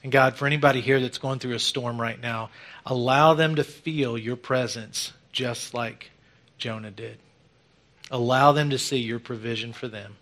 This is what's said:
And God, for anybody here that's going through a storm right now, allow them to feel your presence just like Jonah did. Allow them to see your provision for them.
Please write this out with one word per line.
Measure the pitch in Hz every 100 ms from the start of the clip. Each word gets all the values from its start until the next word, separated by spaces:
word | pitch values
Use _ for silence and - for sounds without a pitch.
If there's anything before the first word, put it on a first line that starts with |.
And | 135
God, | 135 131 123
for | 143
anybody | 151 143 131
here | 127 135
that's | 127 -
going | 135 131
through | 127
a | 117
storm | - 139 120 120
right | 117 113
now, | 120 113 113 - - - -
allow | 127 120 135 156
them | 156 160 156
to |
feel | - - - 156 127 117
your | 110 123
presence | - 131 123 120 107 - - - _
just | - 123 117 -
like | 120 117 110 - _ _ _ _ _
Jonah | 120 110 110
did. | 98 113 107 _ _ _ _ _ _ _ _ -
Allow | 127 120 127 143
them | 147 147
to | 135
see | - 131
your | 113 117
provision | - 117 117 110 117
for | 113 123
them. | 107 98 101